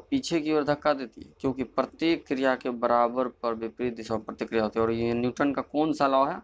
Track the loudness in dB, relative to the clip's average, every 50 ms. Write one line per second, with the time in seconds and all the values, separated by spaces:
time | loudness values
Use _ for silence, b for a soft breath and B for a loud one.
0 | 0 0 -2 -2 -2 0 -2 -2 0 0 0 0 2 0 0 0 0 0 0 0
1 | -2 -10 -12 -16 -20 -20 -10 _ -4 -2 -2 -2 -4 -4 -2 -2 -2 -2 -2 -2
2 | 0 0 0 0 -2 -4 -2 0 2 2 2 0 0 -4 -4 0 2 2 4 4
3 | 4 4 2 0 -2 -2 -4 _ -4 -4 -4 -4 -6 -8 -6 -4 -4 -4 -4 -6
4 | -6 -4 -4 -4 -4 -6 -8 -8 -6 -2 0 0 0 0 2 0 0 2 2 0
5 | 0 0 0 0 0 -2 0 0 0 0 0 -2 -4 -4 0 0 0 2 2 2
6 | 2 4 4 4 2 2 0 -4